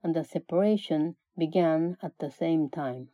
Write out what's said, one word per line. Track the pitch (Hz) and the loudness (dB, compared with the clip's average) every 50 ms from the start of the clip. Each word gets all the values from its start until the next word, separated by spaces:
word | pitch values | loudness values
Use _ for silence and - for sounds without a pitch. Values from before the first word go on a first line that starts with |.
and | - 170 160 160 | -2 0 -2 -2
the | 156 | -2
separation | - - 170 - _ 165 175 202 214 214 202 - - 160 156 151 170 170 _ _ _ _ | -4 -6 -8 -6 _ 0 2 4 4 4 2 0 -2 -2 0 0 -2 -4 _ _ _ _
began | - 165 156 160 185 175 165 160 160 165 170 180 _ | -4 -4 0 2 2 4 4 2 2 0 -2 -4 _
at | - 160 _ _ | -10 -12 _ _
the | 151 | -8
same | 143 - - 170 165 165 160 156 139 | -8 -6 -4 -2 0 2 2 2 0
time. | - 160 147 131 123 127 127 127 | -2 -6 -6 -6 -6 -8 -12 -16